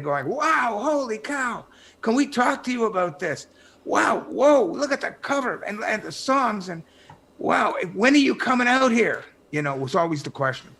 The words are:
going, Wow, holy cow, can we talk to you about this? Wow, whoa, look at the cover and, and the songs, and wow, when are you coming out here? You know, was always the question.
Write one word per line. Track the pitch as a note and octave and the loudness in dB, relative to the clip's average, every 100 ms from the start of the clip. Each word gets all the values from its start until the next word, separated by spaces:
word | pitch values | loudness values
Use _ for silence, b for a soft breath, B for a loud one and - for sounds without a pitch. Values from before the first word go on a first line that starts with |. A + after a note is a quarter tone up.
going, | D3 C#3+ C3+ | -2 -2 -2
Wow, | B3+ D#4 D#4+ B3 G#3 | -2 2 2 0 -2
holy | C4+ D4 B3+ G#3+ | 0 0 -2 -6
cow, | - C#4+ B3+ F3+ - B B B | -6 -4 -4 -6 -12 B B B
can | - | 0
we | A#3+ C#4+ | 2 0
talk | A#3 B3 C4+ | 2 2 0
to | - | -4
you | B3 | -2
about | A3+ F#3+ F3+ - | 0 0 -2 -2
this? | F3 C3+ - b b b | -6 -6 -10 b b b
Wow, | - F3 G#3+ G#3 - | -2 0 2 0 -4
whoa, | - C#4 D4 | 2 6 6
look | F#3+ - C#4 | 4 0 -2
at | C#4 | -2
the | - | -4
cover | - - C#4 B3 E3 - | -8 -4 -2 -2 -4 -8
and, | G#3 | -6
and | G#3 G#3+ | -4 -4
the | D#3+ | -4
songs, | - - C4+ B3 G#3 F#3 | -8 0 0 2 -2 -8
and | E3 - B B B _ _ | -12 -12 B B B _ _
wow, | - - G#3+ - F#3+ | 0 2 2 -2 -6
when | F#3 A#3+ | 0 4
are | D4 | 6
you | C4+ | 4
coming | B3 - B3+ A#3+ | 2 0 2 4
out | B3+ C4 | 4 4
here? | A#3 F#3+ A2 - _ _ | 4 2 -2 -8 _ _
You | D3 | -4
know, | D3 C3+ | -2 -2
was | C3 | -2
always | F3 E3+ D#3 | 0 0 -2
the | C#3+ | -6
question. | - C3+ B2+ - | -2 -2 -2 -12